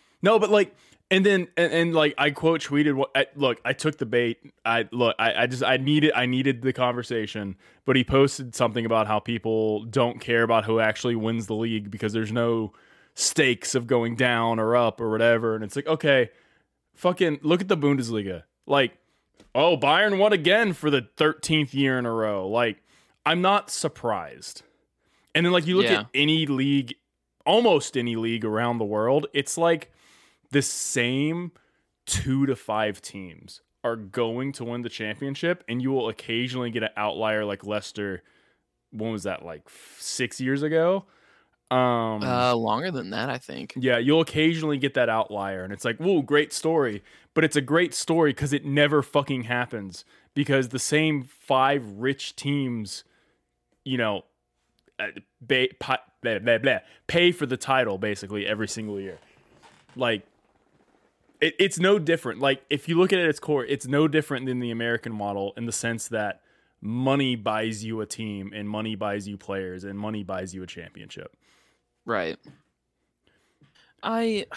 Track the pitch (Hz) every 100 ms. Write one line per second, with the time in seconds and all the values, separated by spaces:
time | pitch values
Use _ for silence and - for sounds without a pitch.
0 | _ _ 185 226 196 208 196 - _ _
1 | - 190 196 196 175 - 170 165 170 165
2 | 151 147 147 143 160 165 - 143 151 135
3 | 135 131 139 143 135 117 120 135 156 147
4 | 123 120 120 117 - _ 113 117 107 120
5 | 117 - 113 - 123 127 131 131 135 151
6 | 151 123 123 127 135 123 131 127 127 123
7 | 117 117 107 110 101 95 _ _ - 131
8 | 123 139 139 - 127 - 120 113 113 113
9 | 107 107 113 117 113 110 110 107 117 113
10 | 120 120 - 117 117 113 107 113 110 107
11 | 127 117 110 113 98 110 117 110 101 101
12 | 110 110 110 117 117 113 107 - _ _
13 | _ - - - 139 120 - 131 120 123
14 | 117 117 127 117 113 113 110 123 117 107
15 | 113 110 117 117 113 110 107 - 139 160
16 | 151 135 117 - _ _ _ _ _ -
17 | 180 180 175 147 151 175 190 180 143 139
18 | 117 113 98 90 - _ - 139 127 -
19 | _ _ _ _ - 127 160 160 139 165
20 | 208 196 208 202 151 208 226 165 151 139
21 | 117 - 156 156 - 156 143 135 139 127
22 | 120 113 110 101 95 110 117 104 _ _
23 | _ _ - 165 185 202 - - 156 -
24 | 120 101 76 62 - - - _ _ _
25 | _ _ _ 156 175 180 156 180 120 107
26 | 110 135 147 160 156 131 139 139 123 -
27 | _ _ _ _ - 202 240 160 - 135
28 | 120 113 113 117 110 107 120 120 104 107
29 | 110 139 147 143 139 - 165 170 - _
30 | _ _ _ _ _ 139 135 - - 135
31 | 120 131 147 170 175 - _ _ _ _
32 | - - - 135 139 123 - 107 107 98
33 | - 101 92 82 - - _ _ 120 117
34 | 101 110 117 117 135 135 120 120 117 -
35 | 110 107 139 135 165 175 - 120 131 135
36 | 113 107 - 117 127 127 120 113 107 -
37 | 104 78 107 107 107 101 101 104 - -
38 | 101 92 - _ _ _ _ _ _ 110
39 | 110 110 92 85 82 80 - - - -
40 | - - 123 - 131 139 151 160 165 190
41 | - _ _ _ _ _ - 127 127 120
42 | 113 107 107 123 123 120 113 110 180 143
43 | 92 101 123 127 - - - - 127 120
44 | 123 156 160 151 160 165 156 143 135 131
45 | 120 113 110 104 98 95 92 101 120 113
46 | 170 185 127 147 151 - 160 165 131 104
47 | - - _ - 156 147 127 156 175 -
48 | - 170 156 131 143 143 147 143 147 147
49 | 131 147 143 135 117 123 120 117 98 90
50 | - _ _ - 143 139 127 127 - 151
51 | 156 147 127 - - 131 135 143 110 98
52 | 123 135 - - 139 143 135 117 104 -
53 | - _ _ _ _ _ _ _ - 131
54 | 110 101 - _ _ _ _ _ _ -
55 | 104 - - _ 117 131 127 - - 127
56 | - _ 120 107 117 117 131 113 - _
57 | - 170 175 175 143 127 - 131 117 98
58 | 104 101 98 104 98 107 107 - 107 101
59 | 98 - _ _ _ _ - _ _ -
60 | 123 107 - _ _ _ _ _ _ _
61 | _ _ _ _ 160 - 190 - 185 208
62 | 156 165 127 110 139 135 - 147 - 165
63 | 185 190 170 147 - 147 120 139 123 143
64 | 156 151 143 135 131 123 123 117 117 117
65 | 120 110 101 101 98 - 117 113 117 117
66 | - 113 104 95 _ _ _ _ 104 120
67 | 131 139 131 123 104 107 110 107 110 110
68 | 107 - 110 101 98 104 104 107 110 107
69 | 104 101 101 101 - 98 92 90 98 98
70 | 107 107 95 92 95 92 92 - 82 -
71 | 101 - - _ _ _ _ _ _ _
72 | - 110 85 - - - _ _ _ _
73 | _ _ _ _ _ _ _ _ _ _
74 | - 226 226 208 -